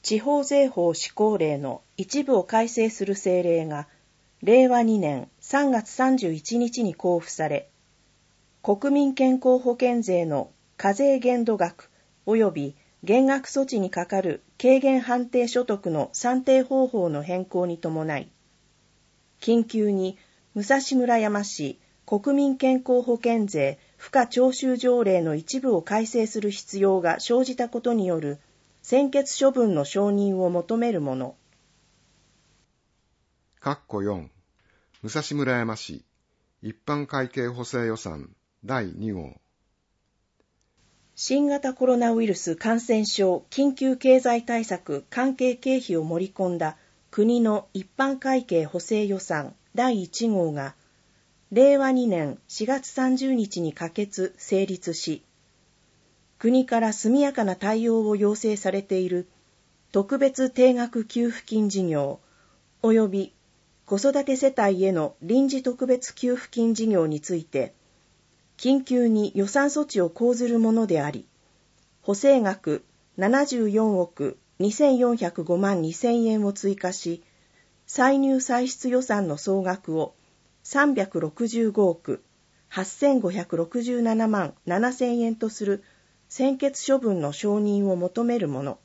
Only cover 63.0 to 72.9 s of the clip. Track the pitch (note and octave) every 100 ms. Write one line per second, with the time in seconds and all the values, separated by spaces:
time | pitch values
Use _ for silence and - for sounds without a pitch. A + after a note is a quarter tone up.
63 | G#3+ G3 F#3+ _ _ _ _ _ - G3+
64 | C#4 C#4 C#4 C4 C4+ C4 G3+ F#3 F#3+ F3
65 | D3 - E3 A#3+ C4+ C4+ C4 B3+ C4 B3
66 | - - B3 B3 - A#3 A3+ G#3+ A3 G3
67 | D#3+ D3+ D3+ F3 E3 C3+ B2+ _ _ _
68 | _ _ _ _ _ - B3 C4+ C4 B3
69 | A#3+ A3 G3+ G3 G3 C#4 C#4+ D4 D4 G#3
70 | E3+ - A#3+ A#3 A#3+ A#3 A3 A3+ G#3+ E3
71 | C#3+ D3 - _ _ _ _ _ _ _
72 | - G3+ C#4 C4+ G3+ G3 - D3+ _